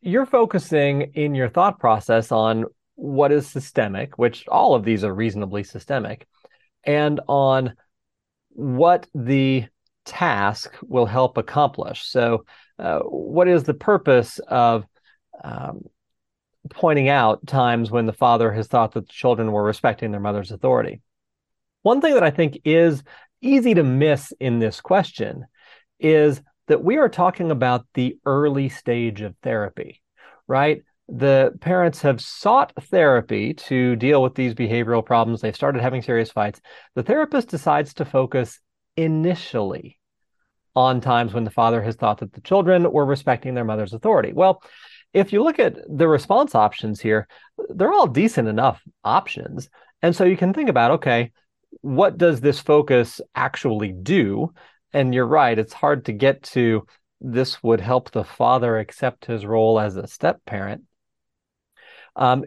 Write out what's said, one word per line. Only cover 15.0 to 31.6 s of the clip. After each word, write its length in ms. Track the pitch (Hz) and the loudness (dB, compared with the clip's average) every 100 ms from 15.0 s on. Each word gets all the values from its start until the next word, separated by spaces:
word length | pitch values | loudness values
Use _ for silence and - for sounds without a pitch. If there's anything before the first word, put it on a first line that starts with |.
| _ _ _ - | _ _ _ -20
um, 400 | 71 57 139 - - _ _ _ _ _ _ _ - | -16 -12 -12 -14 -20 _ _ _ _ _ _ _ -20
pointing 380 | - 170 147 135 | -2 0 2 2
out 380 | 143 113 107 - | 2 2 0 -2
times 440 | 135 123 117 113 | 0 0 0 -2
when 160 | 120 113 | -2 -2
the 60 | |
father 400 | - 123 117 117 | 0 2 2 2
has 140 | 107 107 | -2 -2
thought 260 | 123 110 | 0 0
that 140 | 120 98 | -4 -10
the 60 | |
children 400 | - 127 113 110 | -4 0 0 0
were 100 | 104 | 0
respecting 480 | 104 107 120 107 113 | -2 0 -2 -2 -6
their 100 | 101 | -6
mother's 300 | 104 104 98 | -6 -6 -8
authority? 520 | 104 131 123 113 - _ _ _ _ _ _ _ _ | -6 0 0 0 -8 _ _ _ _ _ _ _ _
One 180 | 208 262 | 0 2
thing 140 | 320 | 4
that 80 | 269 | 4
I 80 | 170 | 2
think 300 | 143 160 139 | 2 -2 -2
is 380 | 156 165 170 143 - - _ _ | 0 4 4 2 -8 -20 _ _
easy 340 | 254 277 240 | 0 2 4
to 100 | 190 | 2
miss 480 | 139 131 151 139 - - | 2 2 2 0 -4 -8
in 180 | 131 117 | -4 0
this 220 | 113 - | -2 -4
question 680 | - 185 160 - 104 - - _ _ _ _ _ | 0 0 0 -6 -8 -8 -16 _ _ _ _ _
is 400 | 156 156 151 139 - _ _ | 2 4 4 0 -8 _ _
that 160 | 226 | 0
we 140 | 175 277 | 2 2
are 100 | 262 | 0
talking 420 | - 180 - 170 | 2 0 0 -4
about 360 | 147 127 123 - | 0 0 -2 -4
the 240 | - 127 - | -4 -4 -4
early 440 | 143 135 147 139 139 | -2 0 0 0 -4
stage 540 | - - 120 117 104 | -6 -6 -4 -4 -6
of 120 | 104 - | -12 -10
therapy, 600 | - 113 101 - - - _ _ - _ - | -6 -4 -6 -10 -16 -16 _ _ -20 _ -4
right? 360 | 131 147 147 - _ - | 0 0 0 -6 _ -16
The 480 | 131 139 135 135 - | -2 2 4 4 0